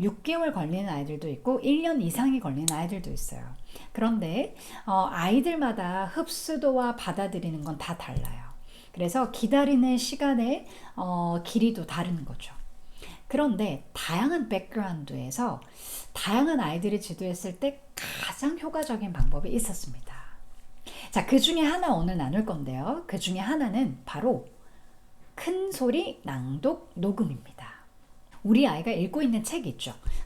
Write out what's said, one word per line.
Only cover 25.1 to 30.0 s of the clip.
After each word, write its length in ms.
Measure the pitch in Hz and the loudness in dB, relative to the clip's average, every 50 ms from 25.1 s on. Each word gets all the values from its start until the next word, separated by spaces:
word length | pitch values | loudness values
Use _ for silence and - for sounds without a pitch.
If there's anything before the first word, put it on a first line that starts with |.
| - - - - - | -20 -20 -20 -18 -14
큰 380 | - - 330 370 370 381 392 370 | -6 -4 -2 -2 0 -2 -4 -2
소리 480 | - 262 247 - 330 392 392 - - - | 0 2 2 2 2 0 -2 -6 -8 -8
낭독 640 | - 135 127 123 131 135 147 - 269 339 - - - - | -6 -6 -4 -4 -4 -4 0 0 0 0 0 -6 -12 -6
녹음입니다. 720 | 175 175 202 196 233 220 156 139 - - - - - - - - - - - - - - - - - - - - - - | -2 0 0 2 2 0 0 0 -4 -10 -14 -18 -16 -16 -16 -16 -18 -20 -20 -20 -20 -20 -20 -20 -20 -20 -20 -14 -4 4
우리 260 | 202 220 240 285 233 | 6 8 8 8 6
아이가 220 | 156 156 170 233 | 4 0 -2 -2
읽고 320 | 220 160 175 185 - 294 302 | 0 0 0 0 0 2 2
있는 200 | 254 226 220 220 | 2 2 2 0
책 240 | - - - 247 | -2 -4 -4 -4
있죠. 280 | 156 127 - - 131 113 - | -4 -6 -6 -8 -10 -10 -4